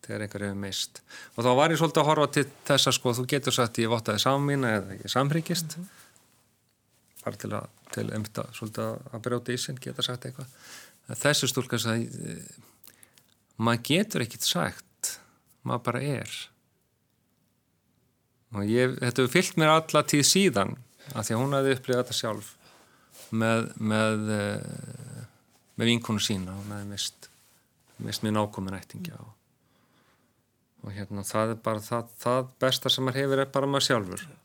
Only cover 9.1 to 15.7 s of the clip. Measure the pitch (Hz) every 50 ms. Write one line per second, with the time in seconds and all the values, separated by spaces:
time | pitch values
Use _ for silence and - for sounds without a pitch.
9.1 | - 113 110 123 120 123 120 - 120 123 - - 139 127 - 131 127 - 123 -
10.1 | 123 123 - 131 131 139 135 127 - - - - - - - - _ _ _ -
11.1 | 120 - - 143 147 - - 123 - - 120 - - 113 110 117 110 117 117 120
12.1 | - - - - - - - - - - 113 - _ _ - - - _ - _
13.1 | _ - _ _ _ _ _ _ _ - 113 117 117 117 117 - 143 175 214 -
14.1 | - 160 123 113 - - - - - 175 170 - - - - _ _ _ - -
15.1 | - - - _ _ _ _ _ _ _ _ 120